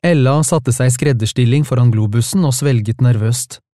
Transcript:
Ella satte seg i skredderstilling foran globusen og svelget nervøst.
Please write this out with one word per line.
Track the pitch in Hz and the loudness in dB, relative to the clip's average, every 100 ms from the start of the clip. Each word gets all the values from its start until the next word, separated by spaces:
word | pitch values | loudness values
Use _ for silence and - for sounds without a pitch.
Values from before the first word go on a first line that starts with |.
| 175 | 2
Ella | 165 127 143 | 2 2 2
satte | 151 165 127 123 | 0 -2 -2 0
seg | 127 | 0
i | |
skredderstilling | 123 147 123 107 - 120 135 147 | 0 0 0 -2 0 0 2 0
foran | 123 123 | 2 2
globusen | 110 107 113 117 196 156 | 2 0 -2 -2 0 0
og | |
svelget | 127 139 123 107 110 | 0 0 0 -2 0
nervøst. | 123 110 110 123 - - _ | 0 2 -2 -4 -8 -16 _